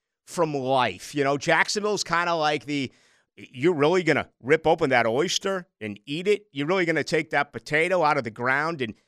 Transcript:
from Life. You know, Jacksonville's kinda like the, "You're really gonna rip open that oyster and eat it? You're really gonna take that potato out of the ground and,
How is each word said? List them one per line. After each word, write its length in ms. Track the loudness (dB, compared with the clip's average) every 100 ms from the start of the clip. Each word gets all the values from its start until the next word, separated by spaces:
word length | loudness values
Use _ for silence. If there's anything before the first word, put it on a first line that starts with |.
| _ _ -12
from 280 | -2 -2
Life. 600 | 0 0 2 0 -2 -8
You 80 | -2
know, 140 | 0 0
Jacksonville's 680 | 2 2 2 0 -2 -4
kinda 300 | -2 -2 0
like 300 | 0 0 -2
the, 260 | -4 -4 -4 _ _ _ _ -20
"You're 380 | -20 -2 0
really 280 | 2 2 2
gonna 280 | 2 0 -2 _
rip 260 | 0 0 2
open 240 | 2 2
that 160 | 2 2
oyster 600 | 2 0 -2 -4 -6 -8 -12
and 200 | -12 -12 -10
eat 220 | -6 0
it? 180 | 0 -2
You're 140 | -8 -2
really 200 | 0 0
gonna 180 | 0
take 260 | 0 -2 0
that 220 | -2 -2
potato 500 | -6 -4 0 2 2
out 140 | 2 2
of 80 |
the 60 | -2
ground 500 | -4 -2 0 0 -4
and, 140 | -6 -8